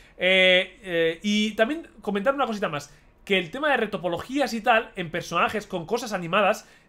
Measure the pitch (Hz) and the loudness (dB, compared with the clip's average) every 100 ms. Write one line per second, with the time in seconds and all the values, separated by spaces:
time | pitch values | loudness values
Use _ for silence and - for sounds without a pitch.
0 | - - 180 185 185 185 190 - 190 170 | -20 -2 2 4 6 4 2 -6 -4 0
1 | 165 170 208 208 214 202 226 320 - - | 2 0 0 2 2 2 0 0 -8 -10
2 | - 202 254 277 233 208 190 147 - - | -4 -2 0 0 -2 -2 -4 -4 -8 -18
3 | _ _ - 196 165 262 302 247 208 185 | _ _ -2 -2 -2 -2 0 0 0 -4
4 | 175 170 - 277 247 226 233 226 233 196 | -4 -4 -4 -2 -2 0 2 2 0 -8
5 | 170 175 - 175 226 214 - 180 165 233 | -6 -6 -4 0 0 -2 -6 -8 -4 -4
6 | 240 196 170 190 196 220 - - | -4 -6 0 2 2 0 -6 -20